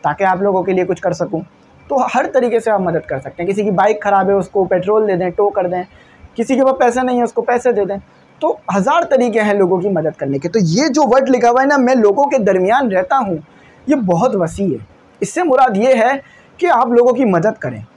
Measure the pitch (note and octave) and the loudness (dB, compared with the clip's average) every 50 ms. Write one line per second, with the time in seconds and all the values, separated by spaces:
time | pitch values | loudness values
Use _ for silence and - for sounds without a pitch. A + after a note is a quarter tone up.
0 | - D3+ D3 - G3 F#3+ F#3 F3+ G3+ G3+ G3 F#3+ F3 F#3+ F#3 F#3 F3+ F3+ F#3 - | -4 -4 -4 -2 0 -2 0 0 0 0 0 0 -2 0 -2 -2 0 -2 -4 -4
1 | - F#3 F3 - F3 - - D#3+ F#3 - _ _ _ _ _ - - - C#4+ C4+ | -4 -4 -4 -4 -6 -6 -6 -8 -8 -10 _ _ _ _ _ -20 -10 -4 -2 -2
2 | B3 - - A#3+ C#4 E4+ - B3+ B3 A#3+ G#3+ A3+ A3 A#3 G#3+ G3 F#3 F3 E3 D#3+ | -2 0 -2 -2 -2 0 0 0 0 0 -2 -2 0 0 -2 0 0 -2 -2 -4
3 | - - D3 C3+ C3+ C3+ - - F3 F#3 G3 G3+ G#3 G#3+ F#3+ E3+ G3 G#3+ G#3+ G#3+ | -4 -6 -10 -8 -8 -12 -10 -6 -4 -4 -2 -2 -2 -2 0 2 2 2 0 0
4 | - G3+ G3+ G3 F#3+ F#3+ G3+ G3 F#3+ - - G3+ F#3+ F#3 G3 F3+ F3+ F#3+ G#3+ A3 | -2 0 0 0 2 2 0 0 -2 -2 -2 -2 0 0 0 -2 0 0 0 2
5 | A3 G#3 F#3+ E3+ F#3 F3+ E3+ - G3+ G3+ G3+ G3+ F#3 F3+ F3 F3+ F3+ - - - | 2 0 0 -2 -2 -4 -2 0 0 0 0 -2 -2 -2 -4 -6 -8 -10 -16 -20
6 | - - - - - - _ - A#3 A3 C4+ A#3 C4+ C4 C4 C4 - A#3+ A#3 B3+ | -20 -20 -20 -20 -20 -16 _ -8 -2 -2 0 2 2 2 2 2 0 0 0 0
7 | B3+ B3+ B3 A#3+ A#3+ A#3 - A#3+ A#3 A#3 A#3+ A#3+ A#3+ B3+ A#3 G3+ G3+ F3+ G3+ G3 | -2 -2 0 0 -2 -2 -2 -4 -2 -2 -2 0 0 0 0 0 -2 -2 -4 -10
8 | - _ _ _ _ _ _ _ - E4 - - _ - F#3 G3+ F#3 A#3+ D4+ E4+ | -10 _ _ _ _ _ _ _ -4 -4 -4 -4 _ -4 -2 0 0 2 0 0
9 | E4+ E4+ C4+ C4 B3 A#3+ G#3 A3 G#3+ G#3 G3+ G3+ G3 F3 F#3+ F3+ F3 G#3 G3 E3 | 0 2 0 0 2 2 0 0 0 0 2 2 2 2 0 0 0 -2 -2 -2
10 | D#3 D#3 D3+ - D3+ C#3 C#3 C#3 C#3 F3 E3+ A3+ F#3+ D#3+ D#3+ G#3+ D4 D#4+ A#3+ D4+ | -2 -4 -4 -4 -6 -4 -4 -4 -4 -2 0 0 0 2 2 0 0 2 2 2
11 | D4 A3+ A#3 C4+ C4 A#3 C4 B3 A3+ A#3 A#3+ B3+ C4+ C#4 D4 C#4 B3 A#3+ C4 B3 | 2 4 2 2 2 2 0 2 2 2 2 4 2 2 2 2 2 2 2 4
12 | A3 G3+ G3 - C#4+ C#4 C4+ C4 G3+ G3+ F#3+ F#3 F#3 F#3+ A3+ B3+ C#4+ A#3 F#3+ F#3 | 4 2 4 2 0 0 0 0 2 2 2 2 2 2 2 2 0 0 0 -2
13 | F#3 - - C#4 A#3+ G3 F3 D#3 - - - - - - - - - - D4+ C#4+ | 0 0 -2 -2 0 -2 -6 -8 -8 -16 -20 -20 -20 -20 -20 -16 -2 -2 -2 0
14 | A3 F#3 F3 E3+ G#3+ C4 - G3 E3+ D#3+ - - G3+ F#3+ C#3+ - G#2+ _ - _ | 0 0 0 0 0 0 0 0 -2 -2 -4 -4 -4 -4 -4 -6 -8 _ -20 _
15 | _ _ _ _ G#3 G3 - D#4+ F4+ D#4+ B3+ C4+ C4 B3+ G#3 F#3+ A3+ C4 C4 A#3 | _ _ _ _ -8 -6 -4 -4 0 2 2 4 4 2 2 0 2 2 2 2
16 | A3 B3 C#4 C#4 - - - - - - _ - F4 F4 D4+ A3+ B3+ A#3 A#3 A#3+ | 2 0 0 -2 -6 -16 -20 -20 -20 -20 _ -4 0 0 2 2 2 2 4 4
17 | B3 B3+ B3 A#3 C4+ A3 F#3 E3+ E3 A3 A3 - - C3+ A#2+ G#2+ A2+ - _ | 4 4 2 2 2 2 2 2 0 0 -2 -2 -10 -10 -10 -10 -16 -18 _